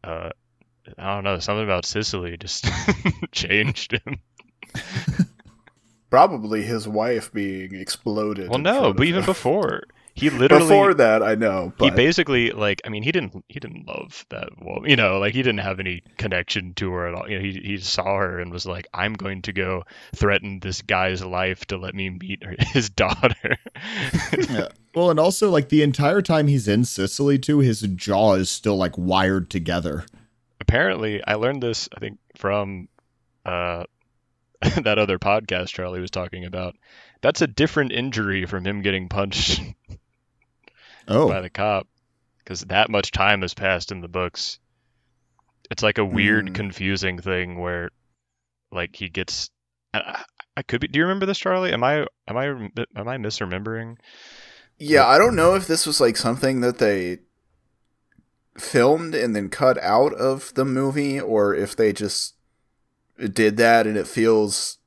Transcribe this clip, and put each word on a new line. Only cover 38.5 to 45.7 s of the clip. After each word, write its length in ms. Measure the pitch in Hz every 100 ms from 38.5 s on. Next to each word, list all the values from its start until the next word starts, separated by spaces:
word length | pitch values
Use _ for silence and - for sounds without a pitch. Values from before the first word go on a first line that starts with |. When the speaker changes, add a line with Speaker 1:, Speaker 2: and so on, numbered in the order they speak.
| 98 92
Speaker 1:
him 160 | 101
getting 280 | 98 95 90
punched 520 | 101 98 - - - - - _ - _ _ _ _
<laughs> 680 | _ _ _ _ _ - -
Speaker 3:
Oh. 180 | 104 151
Speaker 1:
by 140 | 98
the 80 | 90
cop, 380 | - 104 101 - _ _ _ _ _ -
'cause 160 | 90
that 280 | 95 95 110
much 220 | 104 95
time 300 | - 98 101
has 120 | 92
passed 380 | - 98 90 -
in 80 | 95
the 80 | 87
books. 520 | 92 90 - - - _ _ _ _ _ _ _ _ _ _
It's, 140 | _